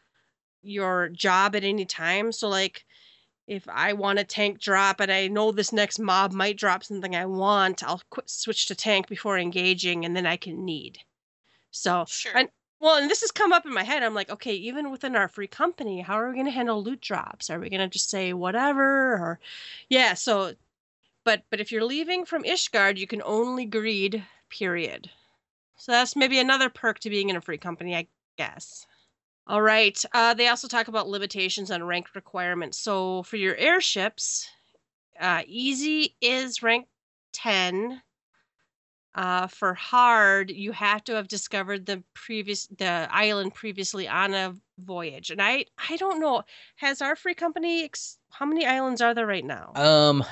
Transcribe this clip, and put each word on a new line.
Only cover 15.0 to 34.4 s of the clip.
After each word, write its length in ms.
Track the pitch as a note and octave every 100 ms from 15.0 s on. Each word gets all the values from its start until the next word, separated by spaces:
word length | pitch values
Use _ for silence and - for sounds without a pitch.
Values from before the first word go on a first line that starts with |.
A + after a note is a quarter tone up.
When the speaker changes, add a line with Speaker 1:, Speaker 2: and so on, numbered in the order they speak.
| C4 A#3
Speaker 1:
our 120 | F#3+
free 180 | - G3
company, 520 | - E4+ - A3+ F#3
how 140 | F3+ G#3+
are 120 | B3
we 60 | B3+
gonna 140 | C#4
handle 320 | B3+ A#3+ G#3+
loot 180 | G#3 C4
drops? 500 | - F#3+ - - -
Are 80 | E3
we 100 | E3+
gonna 180 | F#3+ F#3+
just 220 | F#3 -
say 220 | G3 F#3
whatever?" 840 | F3+ F3+ A3+ C#4+ C#4 C4+ C#4 C4
Or, 260 | G#3 E3 E3+ - - - - -
yeah, 260 | C4 A#3
so, 400 | F3+ B3+ G#3 F3+ A#2 _ _ _ _ _ _
but, 180 | A#3 G#3+ -
but 100 | G#3
if 120 | G#3
you're 120 | A3
leaving 400 | A#3 C#4+ D#4+ F#4
from 200 | E4+ E4
Ishgard, 520 | - F4+ - G#3+ G3 F#3+
you 100 | G3
can 160 | G#3
only 400 | - G#3+ A#3+ B3+
greed, 600 | A3+ A3 A3 G3+ G3 G#3+ F#3+ _ _
period. 600 | - F#3+ F3 C#3 B1+ - _ _ _ _ _ _ _
So 140 | -
that's 220 | A#3+ B3 C#4+
maybe 220 | C4 C4
another 300 | B3+ C4+ B3+
perk 300 | - A3+ -
to 100 | A3+
being 180 | G#3 G3
in 60 | F3
a 40 |
free 180 | E3+ D3+
company, 360 | F3 E3+ F3 E3+
I 100 | E3+ _ _ -
guess. 480 | C#3+ - - - - _ _ _ _ _ -
All 160 | G#3
right. 380 | G#3+ A3 G#3 - -
Uh, 200 | A#3+ A#3
they 120 | A#3 A#3+
also 200 | A#3+ B3+
talk 180 | A#3+ A3+
about 200 | A3 G3
limitations 640 | G3+ G3 G3+ F#3 G#3 F#3+
on 100 | F3
rank 320 | F3 F3 -
requirements. 640 | G3 - F3+ F3+ F3 E3 -
So 440 | A3 G3 F#3 F#3
for 120 | F3+ A3
your 200 | F#3+ -
airships, 920 | D4 F4+ F4 G3+ G3+ - - -